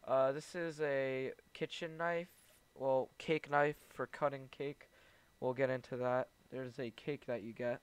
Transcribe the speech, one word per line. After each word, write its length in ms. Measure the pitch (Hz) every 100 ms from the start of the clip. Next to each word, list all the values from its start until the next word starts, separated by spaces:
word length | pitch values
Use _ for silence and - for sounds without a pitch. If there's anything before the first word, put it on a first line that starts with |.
| -
Uh, 260 | 131 135
this 220 | 139 -
is 260 | 180 165 151
a 520 | 151 139 135 131 131 - _
kitchen 420 | - 156 - 170 160
knife. 320 | 170 170 175 - - - _
Well, 360 | - 135 131 123 _
cake 320 | - 156 139
knife 260 | 143 147 147 -
for 180 | - 127
cutting 420 | - 147 135 131
cake. 380 | - 143 143 - - - - _ _
We'll 140 | 127
get 160 | 127 135
into 260 | 127 - 123
that. 300 | 123 127 - _ -
There's 280 | 127 127 120
a 120 | 120
cake 360 | - - 143 -
that 160 | 120
you 100 | 104
get. 280 | 110 120 131